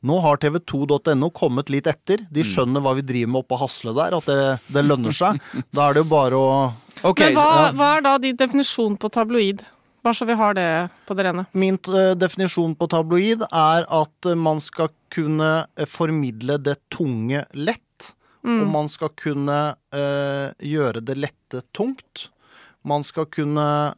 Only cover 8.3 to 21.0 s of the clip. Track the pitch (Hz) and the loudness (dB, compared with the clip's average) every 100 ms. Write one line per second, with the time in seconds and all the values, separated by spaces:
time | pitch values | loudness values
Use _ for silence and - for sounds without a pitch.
8.3 | 247 262 277 277 - 220 202 214 240 220 | 0 0 2 0 -2 -2 -2 -4 -2 0
9.3 | 240 202 196 - _ _ _ 233 233 226 | 2 0 -2 -12 _ _ _ -2 -2 0
10.3 | 226 214 196 175 160 175 _ - 196 190 | 2 2 2 0 0 -2 _ -8 -2 0
11.3 | 170 180 190 190 190 180 190 190 180 180 | -2 -4 0 0 0 0 2 4 4 0
12.3 | - 185 - 170 151 170 165 160 175 202 | 0 -2 0 -2 0 0 0 2 2 2
13.3 | 226 220 160 156 165 170 160 151 _ 180 | 0 -2 2 4 4 2 0 -2 _ -2
14.3 | 170 160 156 - - 160 _ _ - 156 | 0 0 -2 -6 -4 -4 _ _ -4 -2
15.3 | 156 156 160 156 - 151 - 160 160 135 | 0 2 0 -2 -8 -8 -2 -2 0 -4
16.3 | 110 123 147 139 139 _ - 160 117 113 | -4 -4 -2 -2 -4 _ -4 -2 -2 -2
17.3 | 143 - 135 156 226 _ _ - _ _ | -4 -6 -6 -4 -4 _ _ -20 _ _
18.3 | _ 240 233 202 151 151 - 156 - 156 | _ -2 0 2 0 -2 -4 -8 -6 -4
19.3 | 143 143 147 151 - _ 143 143 143 139 | -2 0 0 -2 -6 _ -6 -2 -2 -4
20.3 | 139 139 - 147 151 135 113 | -4 -8 -10 -6 -2 -2 -2